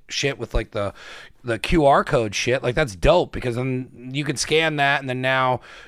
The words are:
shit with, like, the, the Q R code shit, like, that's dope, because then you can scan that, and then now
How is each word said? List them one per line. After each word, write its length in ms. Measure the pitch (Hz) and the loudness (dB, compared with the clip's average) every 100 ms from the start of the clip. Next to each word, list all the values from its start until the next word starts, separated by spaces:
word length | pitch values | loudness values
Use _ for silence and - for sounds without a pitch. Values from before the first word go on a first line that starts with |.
| - | -12
shit 280 | - 143 135 | -4 -4 -4
with, 160 | 110 | -4
like, 200 | - 110 | -4 -4
the, 200 | 110 101 - - - - - | -6 -6 -8 -18 -18 -20 -14
the 160 | 123 110 | -6 -4
Q 280 | - 175 139 | 2 4 6
R 180 | 165 | 4
code 300 | - 135 110 | 4 0 0
shit, 280 | - - 131 | -2 0 0
like, 120 | 127 | 0
that's 200 | 123 123 | 0 -2
dope, 380 | 92 135 175 131 | 0 4 4 2
because 240 | 123 123 117 | -4 -6 -4
then 540 | 131 127 127 - 127 | -4 -4 -8 -14 -8
you 120 | 139 | -6
can 120 | 139 131 | -4 -4
scan 400 | - 156 160 147 | 2 2 2 2
that, 240 | 139 143 | 2 2
and 80 | 135 | -2
then 140 | 127 | -2
now 380 | 131 131 127 123 - - | 0 2 2 0 -6 -20